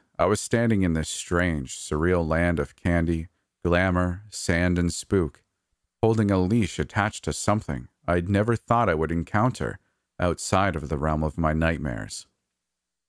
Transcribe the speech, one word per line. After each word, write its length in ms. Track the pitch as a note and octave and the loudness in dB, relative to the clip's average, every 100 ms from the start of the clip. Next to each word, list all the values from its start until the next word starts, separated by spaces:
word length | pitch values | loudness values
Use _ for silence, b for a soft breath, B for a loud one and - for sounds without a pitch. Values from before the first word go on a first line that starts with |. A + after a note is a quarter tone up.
| _ - | _ -2
I 80 | F2+ | 0
was 160 | G#2+ | 0
standing 400 | - A#2 A#2 G#2 | 0 0 2 2
in 120 | F2+ | 2
this 160 | D#2+ D2+ | 0 -4
strange, 680 | - - F2 F2+ D#2 C2 - | -8 -2 0 0 -2 -6 -12
surreal 480 | - D2+ F2 F2+ D#2 | -6 -2 2 2 0
land 300 | D#2+ F2 D#2+ | 0 2 0
of 180 | C#2+ _ | -4 _
candy, 520 | F#2 E2+ E2 E2 E2+ _ _ _ | -2 0 0 -2 -6 _ _ _
glamour, 600 | F2 F2 F#2 F2+ F2+ F2+ G#2+ | 0 2 2 2 0 -4 -10
sand, 500 | - - E2+ F2+ F2 | -8 -2 2 2 2
and 120 | F2 | 0
spook, 520 | - - G2 D2+ - _ _ _ _ _ _ | -2 -2 0 0 -4 _ _ _ _ _ _
holding 300 | A2+ A2+ G2+ | 2 2 2
a 80 | F#2+ | 2
leash 400 | F2+ A#2+ F#2 - | 2 2 0 -2
attached 440 | D2 - G#2 - - | -4 -2 -2 -4 -6
to 80 | |
something 560 | - - G#2+ - B1+ B1+ _ - | -4 0 0 -2 -8 -10 _ -2
I'd 220 | F2 F2 | 0 2
never 260 | G2 A2 A2+ | 2 2 0
thought 340 | - A#2 G#2+ | 0 2 2
I 60 | D#2 | 2
would 160 | D#2 | 0
encounter 640 | E2+ E2 G#2+ B2 - A#1 - _ _ _ - | -2 -2 0 0 -2 -6 -8 _ _ _ -4
outside 560 | F2+ E2 - F#2+ G2 D#2+ | -2 -2 0 0 2 -2
of 140 | C#2+ | -4
the 80 | D2 | -2
realm 240 | D#2 D2+ | 0 0
of 160 | D#2 F2 | 0 0
my 160 | D#2 | 0
nightmares. 720 | D#2+ D#2+ D#2 C#2+ A1+ - - - _ _ _ _ _ _ _ | 2 0 0 -4 -6 -10 -14 -18 _ _ _ _ _ _ _